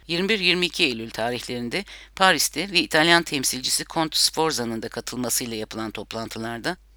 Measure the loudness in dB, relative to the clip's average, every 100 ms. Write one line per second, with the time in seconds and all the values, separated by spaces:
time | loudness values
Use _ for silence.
0 | -4 -2 0 2 4 2 0 2 0 0
1 | -6 -2 -2 -2 -4 -6 -4 -4 -6 -14
2 | -16 4 4 6 2 -2 0 0 4 4
3 | 6 6 4 -2 -2 -2 -2 -2 -2 -2
4 | 0 2 2 2 0 0 -2 -4 -6 -8
5 | -8 -6 -2 -2 -4 -6 -6 -6 -6 -8
6 | -8 -8 -8 -8 -8 -6 -6 -8 _